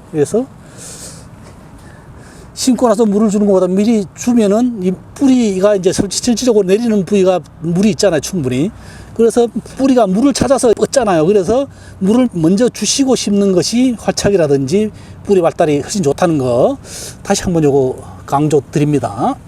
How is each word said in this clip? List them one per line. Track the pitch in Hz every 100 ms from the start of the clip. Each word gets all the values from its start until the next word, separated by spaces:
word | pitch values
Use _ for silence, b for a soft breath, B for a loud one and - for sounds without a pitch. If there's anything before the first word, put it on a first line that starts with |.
| -
그래서 | 156 139 214 269 - B B B B B B B - - - - - B B B B B B B
심고 | - - 233 240
나서 | 208 220
물을 | 202 220
주는 | 202 202
것보다 | 185 180
미리 | 190 208 220 185
주면은 | - 240 240 202 214 254 226
이 | 180 185 -
뿌리가 | - 277 254 220 185 202 202
이제 | 180
설치-, | - 202 -
실질적으로 | - 220 247 214 180
내리는 | 208 240 214 165
부위가 | 202 185 180 - -
물이 | 156 175 214
있잖아요, | 151 202 156
충분히. | - 185 127 123 190 - B B B
그래서 | - 226 247 233 220 - -
뿌리가 | 269 247 196
물을 | 190 277
찾아서 | - 247 269 240
뻗잖아요. | 202 214 269 214 170 160
그래서 | 208 175 247 277 B B B
물을 | 190 240 247
먼저 | 175 160 196 247
주시고 | - 208 - 262 226
심는 | 214 202 202
것이 | 175 139 233 254 220
활착이라든지 | - - 202 190 151 139 131 190 214 B B B
뿌리 | - 196
발달이 | 165 - 160 143
훨씬 | - 208
좋다는 | 139 143 180 156
거 | 127 120 202 277 B B B B
다시 | - 202
한번 | 196 165
요거 | 147 139 127 - - -
강조 | - 143 151 147 -
드립니다. | 156 147 143 113 104 196 277